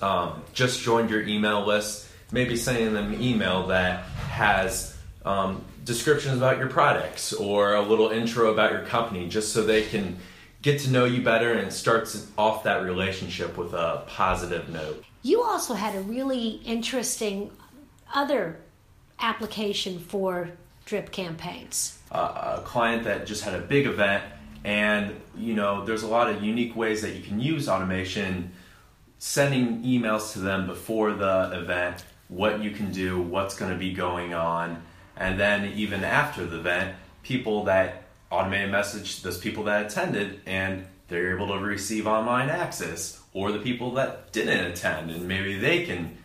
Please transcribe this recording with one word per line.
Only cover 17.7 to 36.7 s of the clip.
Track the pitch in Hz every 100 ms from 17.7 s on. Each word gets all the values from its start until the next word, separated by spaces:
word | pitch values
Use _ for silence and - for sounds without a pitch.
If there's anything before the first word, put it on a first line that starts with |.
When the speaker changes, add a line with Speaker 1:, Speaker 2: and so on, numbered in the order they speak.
| - - - -
Speaker 2:
other | 285 277 262 170 160 - _ _ - - -
application | 226 214 214 - 208 202 202 175
for | 170 202 190 180 170 - - - -
drip | 202 -
campaigns. | - 175 165 175 254 - - - - -
Speaker 1:
Uh, | 85 85 - - -
a | -
client | 120 117 117 113
that | 95 98
just | 104
had | 101
a | 90
big | 87 143 120
event, | 101 101 101 - - - - 101
and, | 104 104 104 101 - - 95
you | 113
know, | 104 101 101 101
there's | 110
a | 110
lot | 117 117
of | 101
unique | 104 117 113 113
ways | 110 107
that | 98 90
you |
can | 90 104
use | 147 156 -
automation, | 95 92 92 92 104 95 92 90 - - - - _ - -
sending | - 147 143 131 120 113
emails | 127 123 113 107 107
to | 101
them | 95 95 90
before | 87 - 110 107
the | 98 98 95 92
event, | 90 90 90 87 87 - - -
what | 90 107 104
you | 104
can | - 98
do, | 92 92 90
what's | 87 92 98 -
gonna | 95 90
be | 92
going | 92 90 87 87
on, | 85 82 85 85 85 - - - -
and | 92 95
then | 101 101 101 101
even | 101 98
after | 90 135 143 98 85
the | 85
event, | 87